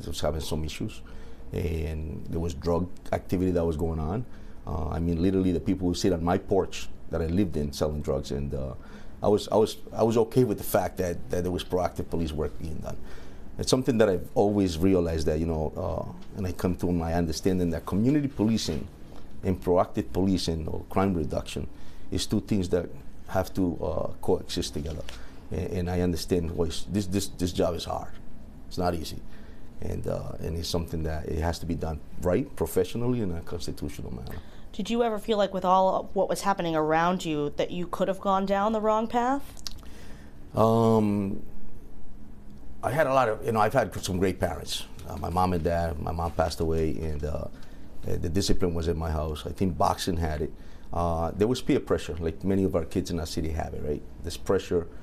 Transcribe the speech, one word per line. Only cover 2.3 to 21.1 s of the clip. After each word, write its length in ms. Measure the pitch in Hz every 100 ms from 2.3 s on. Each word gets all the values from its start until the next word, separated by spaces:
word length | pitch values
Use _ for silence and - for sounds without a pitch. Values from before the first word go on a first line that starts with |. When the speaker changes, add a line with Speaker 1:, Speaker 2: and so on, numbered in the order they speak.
| 82
Speaker 1:
was 120 | 85
drug 380 | 73 85 85 90 - -
activity 400 | 90 - 92 92
that 120 | 85
was 120 | 82 76
going 240 | 82 80
on. 260 | 78 107 127 - - - -
Uh, 220 | 82 82
I 100 | 80
mean, 240 | 85 82
literally, 300 | 92 95 92
the 80 | 85
people 260 | 85 92 90
who 80 |
sit 180 | 87 101
on 120 | 82
my 140 | 85 98
porch 500 | - 98 82 - - - -
that 120 | 82
I 40 | 82
lived 300 | 92 92 76
in 160 | 73
selling 300 | - 78 76
drugs, 300 | 69 69 69
and, 200 | 67 69
uh, 220 | 67 65 60 - - - -
I 60 | 101
was, 200 | 104 -
I 40 | 104
was, 200 | 107 - -
I 100 | -
was 140 | 113 113
okay 260 | 113 131
with 160 | 127 95
the 60 |
fact 320 | - 104 90 -
that, 340 | 90 82 -
that 140 | 90
there 80 | 87
was 100 | 87
proactive 480 | - 90 85 - -
police 220 | 85 80
work 260 | 76 76 -
being 200 | 78 -
done. 180 | - - - - - - - -
It's 140 | -
something 280 | 127 127 113
that 100 | 107
I've 200 | 90 -
always 440 | - 104 104 92 80
realized 480 | 95 95 85 82 78
that, 100 | 78
you 80 | 82
know, 260 | 80 76 -
uh, 600 | 90 80 - - - -
and 100 | 92
I 40 |
come 240 | 90 95 87
to 140 | 90
my 240 | 87 82
understanding 560 | 85 82 - 98 92 87
that 160 | 78 -
community 400 | 92 120 151 143
policing 600 | - 107 110 - 80 - - - - - -
and 180 | 95 90
proactive 500 | 90 87 110 - -
policing 540 | - 95 92 - 82 80
or 160 | - -
crime 240 | - 98